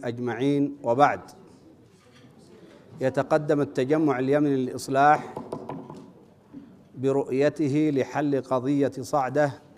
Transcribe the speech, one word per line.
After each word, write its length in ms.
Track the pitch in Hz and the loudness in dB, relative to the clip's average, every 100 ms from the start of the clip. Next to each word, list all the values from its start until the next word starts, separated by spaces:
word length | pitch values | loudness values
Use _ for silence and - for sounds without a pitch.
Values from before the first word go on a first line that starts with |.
أجمعين، 720 | 123 117 123 117 139 143 143 143 | -6 -6 -6 -2 0 0 -2 -2
وبعد. 380 | 120 123 139 98 - - - - - - - _ - - - - - - - - - - | 0 4 4 2 -8 -20 -20 -20 -20 -20 -20 _ -20 -20 -20 -20 -20 -20 -20 -20 -20 -6
يتقدم 600 | 131 135 135 156 147 147 | -2 -2 0 0 2 0
التجمع 580 | 139 143 131 156 151 123 | 0 -2 0 2 2 0
اليمني 360 | 131 147 147 135 | 2 2 2 0
للإصلاح 800 | 127 123 - 135 147 151 - - - - - - - - - - - - _ - - - - - | -2 -6 -2 4 6 4 0 -12 -12 -12 -12 -14 -14 -18 -20 -20 -20 -20 _ -20 -20 -20 -20 -4
برؤيته 960 | 135 135 - 131 147 143 147 147 156 | 0 0 0 2 2 2 0 2 2
لحل 480 | 135 120 139 147 135 | 0 0 -2 0 0
قضية 500 | 123 131 127 143 135 135 | 0 -2 0 2 0 -2
صعدة 500 | 120 147 127 143 143 - - | -2 -2 0 0 0 -2 -16